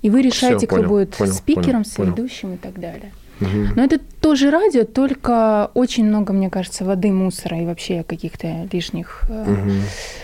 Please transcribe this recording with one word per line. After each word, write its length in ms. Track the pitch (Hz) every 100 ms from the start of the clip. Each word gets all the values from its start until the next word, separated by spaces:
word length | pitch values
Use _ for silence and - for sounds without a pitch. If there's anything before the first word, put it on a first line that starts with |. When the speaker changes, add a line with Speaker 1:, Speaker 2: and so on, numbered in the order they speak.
Speaker 1:
и 80 | 214
вы 100 | 240
Speaker 2:
Всё, 80 | 262
Speaker 1:
решаете, 380 | - 247 220 220
кто 100 | -
Speaker 2:
понял, 120 | 180
Speaker 1:
будет 280 | 208 - -
Speaker 2:
понял, 160 | 101
Speaker 1:
спикером, 320 | 95 - 302
Speaker 2:
понял, 200 | 170 240 208 -
понял. 180 | 190
Speaker 1:
соведущим 400 | 196 254 - 190
и 20 | 180
так 200 | - 185
далее. 340 | 175 165 202 - - -
Speaker 2:
Мгм. 320 | 95 104 101 156
Speaker 1:
Но 80 |
это 140 | 269 311 - -
тоже 300 | 311 277 277
радио, 340 | 311 415 277
только 840 | 220 - 269 269 - 233 220 214 208
очень 300 | - 247 - 214
много, 260 | 214 202
мне 160 | 196 190
кажется, 340 | 185 185 -
воды, 260 | 185 190 202
мусора 480 | 190 190 - 180 170
и 40 | 170
вообще 360 | 170 - 175 165
каких-то 640 | 165 160 - 165 160 185
лишних, 520 | 180 170 165 - - -
э, 160 | 220 208
Speaker 2:
Мгм. 300 | 101 101 98 101 - - -